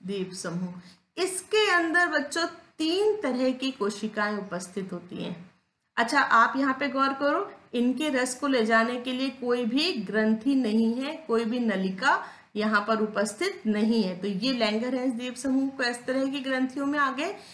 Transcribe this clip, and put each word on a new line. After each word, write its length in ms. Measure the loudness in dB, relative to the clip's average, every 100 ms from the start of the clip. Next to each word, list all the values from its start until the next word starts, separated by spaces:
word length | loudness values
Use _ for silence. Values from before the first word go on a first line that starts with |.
| -8
द्वीप 260 | -6 -6
समूह। 420 | -6 -6 -6 -6 -10 -18 -20 _ -4
इसके 520 | -4 -4 0 2 4
अंदर, 360 | 4 4 4 2
बच्चों, 420 | 0 -2 -2 -2 -4 -14 -4
तीन 420 | 0 2 2 2
तरह 300 | 0 0 0
की 200 | 0 -4
कोशिकाएं 640 | -2 -4 -2 -4 -2 -2 -2
उपस्थित 560 | -6 -8 -8 -8 -8
होती 320 | -10 -10 -8
हैं। 260 | -8 -10 -14 _ _ _ _ -2
अच्छा, 240 | 0 2
आप 320 | 4 6 4 2
यहाँ 200 | 0 0
पे 80 | -2
गौर 200 | 0 0
करो, 440 | 0 0 0 -2 -10 -6
इनके 340 | 0 0 2 0
रस 260 | 0 0
को 120 | -2 0
ले 200 | 2 4
जाने 340 | 4 2 -2
के 120 | -4
लिए 180 | -4 -4
कोई 340 | -4 -2 0
भी 280 | 2 2 0
ग्रंथि 640 | -2 -2 2 2 2 2
नहीं 400 | 2 4 4 2
है, 220 | 2 -4 -6
कोई 280 | 0 0
भी 140 | 2 0
नलिका 680 | 2 2 0 2 2 2 0 -16 _ -2
यहाँ 280 | 0 2 2
पर 120 | 0
उपस्थित 640 | 0 0 -2 0 -4 -2 -2
नहीं 360 | 2 2 2
है। 160 | 2 -2
तो 80 | -4
ये 260 | -2 0
लैंगरहैंस 600 | 0 0 0 -2 -2 -2
द्वीप 200 | -2 -6
समूह 340 | -6 0 0 0
किस 360 | -2 -2 -2
तरह 220 | -2 -2 0
की 140 | -2
ग्रंथियों 460 | -2 0 -2 -2 -2
में 120 | 0
आ 140 | 0
गए? 240 | 0 -6 -6 -14